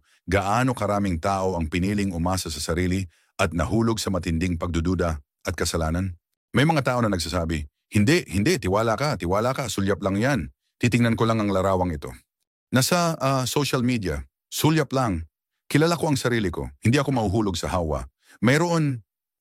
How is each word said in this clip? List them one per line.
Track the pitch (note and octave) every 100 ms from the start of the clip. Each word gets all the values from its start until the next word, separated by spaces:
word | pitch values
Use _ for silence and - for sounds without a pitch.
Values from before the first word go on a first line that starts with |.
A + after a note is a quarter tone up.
| - _
gaano | - G2 F#2+ A2+ C3
karaming | - G2+ G#2 G2 E2
tao | G2+ G2 F#2+ E2+
ang | D#2
piniling | F#2 F#2+ G#2 G2
umasa | E2+ F2 F#2 E2
sa | D2+
sarili | - E2 F2+ F#2+ F#2 _ _ -
at | F#2+
nahulog | E2 D#2 A2 A2+ A2
sa | G#2
matinding | F2+ F2+ E2 F2+
pagdududa | E2+ F2+ E2+ E2+ F2+ E2+ D2+ - _
at | - E2
kasalanan. | F2 E2+ D#2 E2+ F#2+ F2 _ _ _
May | A#2
mga | D#3 D#3 C3
tao | B2
na | A2
nagsasabi, | F#2 E2 F2 E2 D#2+ C#2+ _ _
"Hindi, | G#2 G#2 F3 -
hindi, | F#2 A2+ D#3+
tiwala | F#2 G2+ A#2
ka, | G#2+ D3 G#2+
tiwala | E2+ G2 B2
ka, | C3+ B2
sulyap | - G2 F#2+
lang | G2 G2+
yan. | B2+ B2+ C2+ - _ -
Titingnan | B2 B2 A#2
ko | A2+ A2+
lang | A2+
ang | G#2
larawang | F#2+ F#2+ F#2+ F2+
ito." | D2+ C2+ - _ _ _ _ _
Nasa, | B2+ - F3+ E3+ D#3+
ah, | C3+ C3+
social | B2 D3 C#3 C3+
media, | B2 A#2+ F2 D2 - _ _
"Sulyap | - D3+ D#3+ C3+ C3
lang. | A#2+ E2+ D#2+ _ _ _ -
Kilala | C#3 E3
ko | E3+ E3
ang | C#3
sarili | B2 A#2+ F#2
ko. | D2+ B1+ -
Hindi | A2 C#3+
ako | C#3 B2+
mahuhulog | G#2 A2 G2+
sa | - D2+
hawa." | F2+ D#2+ C#2 C2+ _ _ -
Mayroon, | A2+ D3 F3 E3 D3 B2 - _ _ _